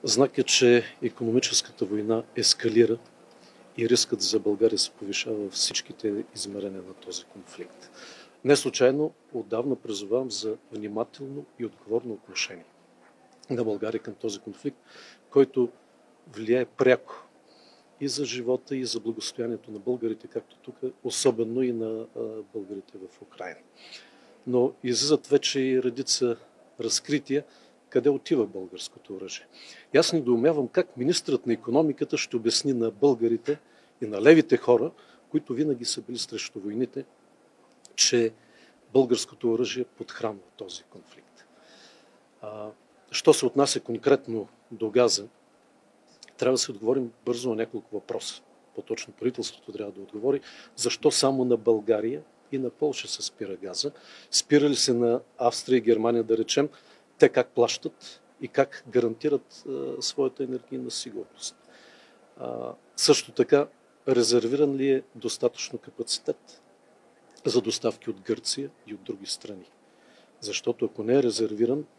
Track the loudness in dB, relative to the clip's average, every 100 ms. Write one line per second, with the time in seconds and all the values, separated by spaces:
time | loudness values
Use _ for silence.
0 | -2 2 2 2 0 4 6 6 4 -6
1 | -8 -4 0 0 2 -2 -4 -6 -4 -2
2 | -2 -2 -2 -2 0 2 2 4 4 4
3 | -6 -20 -20 -20 -20 -20 -20 -6 2 2
4 | 2 -2 -2 -2 0 2 2 2 -4 -6
5 | -8 -6 -6 -6 -6 -4 -4 -4 -10 -6
6 | -4 -4 -8 -10 -10 -8 -8 -10 -16 -18
7 | -14 -14 -14 -20 -20 -18 -18 -18 -20 -20
8 | -20 -20 -20 _ 4 4 4 2 2 4
9 | -2 -6 _ -12 -6 -4 -2 -4 -6 -10
10 | -2 -2 -2 -8 -8 -8 _ -12 -8 -6
11 | -8 -10 -14 -14 -16 _ -12 -12 -4 -4
12 | -4 -12 -12 -8 -8 -10 -20 _ _ _
13 | _ _ _ _ -8 -4 -2 -4 -4 -6
14 | -8 -10 -10 -10 -14 -10 -12 -12 _ -20
15 | -20 -20 _ 4 4 4 -2 -2 _ _
16 | _ _ -20 -14 -2 0 0 _ 4 4
17 | 2 -20 -20 _ _ _ _ _ _ _
18 | -6 -4 -6 -6 -2 -2 -2 -6 -4 -6
19 | -6 -6 -8 -6 -6 -6 -10 -10 -4 -2
20 | -2 -6 -8 -10 -10 _ -20 -10 -10 -8
21 | -8 0 2 2 -2 0 -2 -2 -4 -6
22 | -10 -10 -10 -10 -12 -12 -10 -12 -14 -18
23 | -20 -20 -20 -16 -14 -14 _ _ -20 -20
24 | -20 _ _ _ -2 2 2 -2 -4 -2
25 | 2 2 4 2 2 -2 0 0 0 -4
26 | -4 0 0 -2 -8 _ -20 _ -4 -4
27 | -2 -4 -2 -4 -4 -20 -20 _ _ 2
28 | 2 0 0 0 0 -4 -12 -14 -16 -16
29 | _ -14 -12 -14 -18 -20 -20 -20 0 2
30 | 4 2 2 4 4 2 0 -2 -2 -2
31 | -2 -2 0 -2 0 -4 0 2 2 0
32 | -4 -4 -4 -2 0 0 0 0 -2 2
33 | 2 4 2 0 -2 -6 _ _ _ _
34 | -8 2 8 8 8 2 4 4 2 -6
35 | -20 _ _ -6 -4 -4 -2 -2 -4 -8
36 | -8 -10 -8 -8 -10 -10 -8 -4 -4 -6
37 | -14 _ _ _ _ _ _ _ -20 -2
38 | 2 2 2 -2 _ _ -20 _ _ 2
39 | 4 2 0 -4 -2 0 -2 -4 -8 _
40 | -16 -8 -8 -8 -16 -18 -16 -16 _ -20
41 | _ -20 _ _ _ _ _ -20 -20 -20
42 | _ _ _ _ -16 -12 -14 -16 _ _
43 | _ 0 4 6 4 2 2 0 -4 -2
44 | 4 2 2 -8 -8 _ _ -8 -2 4
45 | 4 2 -6 _ _ _ _ _ _ _
46 | _ _ -20 _ 0 2 -2 -4 0 0
47 | 0 -8 -4 -4 -2 -4 -4 -6 -10 -12
48 | -8 -8 -8 -14 _ _ _ -16 -8 -8
49 | -8 -6 -6 -4 -10 -10 -16 -12 -12 -12
50 | -14 -4 0 -2 -4 -20 -20 -6 -4 2
51 | 2 4 2 2 2 2 4 2 4 0
52 | 2 -6 -10 _ _ -6 -6 -2 -4 -2
53 | -8 -8 -8 _ -10 -10 -10 -6 -6 -6
54 | -20 -20 -4 -4 4 4 6 2 2 2
55 | 2 2 -2 0 0 0 2 2 4 2
56 | 4 0 2 0 2 0 0 -4 _ -20
57 | _ _ 6 6 -2 2 0 0 -8 -12
58 | -20 -20 _ _ -6 0 0 -2 -2 0
59 | 0 0 -2 -2 -4 -20 -10 -8 -8 -6
60 | -8 -2 -2 -2 -6 -6 -8 -10 -8 -10
61 | -10 -12 -14 _ -14 -14 _ -20 -20 -20
62 | -20 _ _ -14 -10 -8 -10 -12 _ -4
63 | 4 4 4 0 4 4 2 _ _ _
64 | 0 2 4 4 2 2 0 2 0 0
65 | -2 -10 -8 -2 -2 -2 -12 -12 -14 -12
66 | -6 -6 -6 -8 _ -20 _ _ _ _
67 | _ _ _ -8 0 0 0 -2 -4 -4
68 | -10 -12 -4 -4 -4 -6 -8 _ -18 -16
69 | -12 -12 -10 -12 -12 -18 -20 _ _ _
70 | _ _ _ _ -10 -6 -4 -2 -4 -4
71 | 0 2 2 0 -4 0 0 0 -6